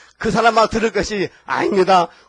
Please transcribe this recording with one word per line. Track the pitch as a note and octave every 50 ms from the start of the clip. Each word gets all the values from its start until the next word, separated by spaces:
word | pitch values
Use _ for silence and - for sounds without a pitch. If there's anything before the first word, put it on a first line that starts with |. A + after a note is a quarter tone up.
| - _ _
그 | - - A3+
사람만 | F#3 A3 A3 A#3 A3 A3+ A3
들을 | - - A3+ G#3+ A3+
것이 | F#3 G3+ - - G#3+ G3+ E3 - - _ _
아닙니다. | - C3 - - - G#3 F#3+ F#3 F3 F#3+ F3+ E3+ E3+ - - _